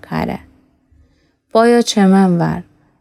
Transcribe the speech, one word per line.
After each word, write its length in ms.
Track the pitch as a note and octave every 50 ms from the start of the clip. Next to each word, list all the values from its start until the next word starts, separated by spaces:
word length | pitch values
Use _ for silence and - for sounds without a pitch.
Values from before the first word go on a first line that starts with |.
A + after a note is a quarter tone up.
| - -
کره. 280 | E3 D#3+ - - - - - _ _ _ _ _ _ _ _ _ _ _ _ _ _ _ _ _ _ _ _ _ _
بایا 280 | A3+ A3+ A#3 A#3+ A#3+
چمن 580 | A#3 - - G#3 G3 F#3+ F#3+ G3 G3 F#3 F3 E3+
ور. 240 | E3 D#3+ D#3+ F3+ F3+ _ _ _ _ _ _ _